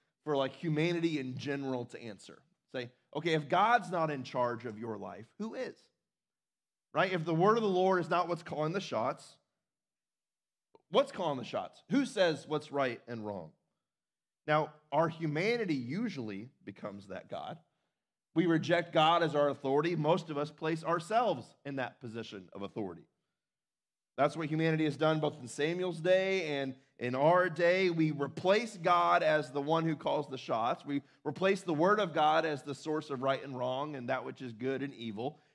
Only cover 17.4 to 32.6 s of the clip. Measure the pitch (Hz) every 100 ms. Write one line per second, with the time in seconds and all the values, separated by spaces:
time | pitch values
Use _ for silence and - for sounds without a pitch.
17.4 | 78 160 _ _ _ _ _ _ _ 160
18.4 | 165 165 135 170 170 160 156 170 165 147
19.4 | 143 131 135 139 170 170 151 185 160 143
20.4 | 147 - 160 165 165 175 170 226 233 143
21.4 | - _ 143 135 123 - 120 113 113 104
22.4 | 90 98 98 113 98 82 - _ _ _
23.4 | _ _ _ _ _ _ _ - 147 160
24.4 | 156 156 160 156 156 127 156 156 151 -
25.4 | 120 - 151 175 185 160 165 185 190 190
26.4 | 160 143 135 127 _ - 123 127 147 180
27.4 | 180 165 170 185 190 165 160 139 139 -
28.4 | 180 214 233 196 170 175 175 175 156 156
29.4 | 135 139 143 160 165 151 147 143 143 131
30.4 | - 120 117 151 143 143 - _ 147 143
31.4 | 190 196 175 151 180 208 190 156 151 160
32.4 | 160 143